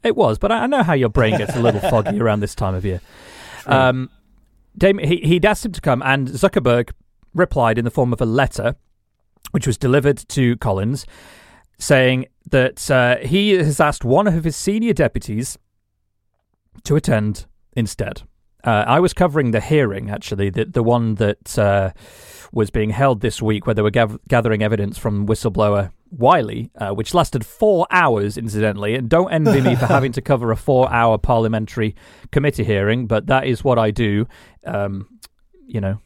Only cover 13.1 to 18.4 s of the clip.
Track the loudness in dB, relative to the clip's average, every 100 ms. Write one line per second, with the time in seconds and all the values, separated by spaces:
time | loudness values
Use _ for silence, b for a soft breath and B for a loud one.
13.1 | 0 0 0 2 2 2 2 0 0 0
14.1 | 2 2 0 -4 -4 -4 -2 0 0 0
15.1 | -2 -8 -8 -8 -12 _ _ _ _ _
16.1 | _ _ _ _ _ _ -20 0 0 2
17.1 | 0 0 -6 -12 _ _ -4 -4 -4 -8
18.1 | -10 -18 _